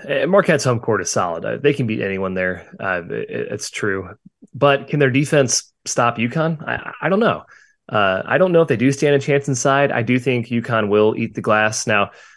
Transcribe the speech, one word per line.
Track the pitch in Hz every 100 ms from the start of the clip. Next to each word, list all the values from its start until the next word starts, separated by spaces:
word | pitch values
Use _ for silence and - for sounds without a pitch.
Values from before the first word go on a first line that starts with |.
| -
and | 143 143
Marquette's | 196 185 151
home | 131 117
court | - 104
is | 90
solid. | - 90 82
Uh, | 101 -
they | -
can | - 117
beat | 110
anyone | 98 95 95
there. | 92 92 90 - -
Uh, | 98 90 87
it, | 107 -
it's | - - 104 -
true. | - 107 95 90 104 - _ -
But | 123 143 139 -
can | 147
their | 139
defense | 127 147 151 127 - - _ -
stop | - 120 113
uconn? | 117 165 160 156 156
I, | 120 - -
I | 156
don't | 196
know. | 220 80 - - _ _ -
Uh, | 107 98 92 -
I | 139
don't | 185
know | 165
if | 165
they | 113
do | 127
stand | 135 147 143
a |
chance | 143 143 143
inside. | 127 143 139 143
I | 123
do | 120 127
think | 135 123 113
uconn | 117 117 113 104
will | 104 107 -
eat | 113
the | -
glass. | 101 107 107 110 -
Now, | 104 101 - -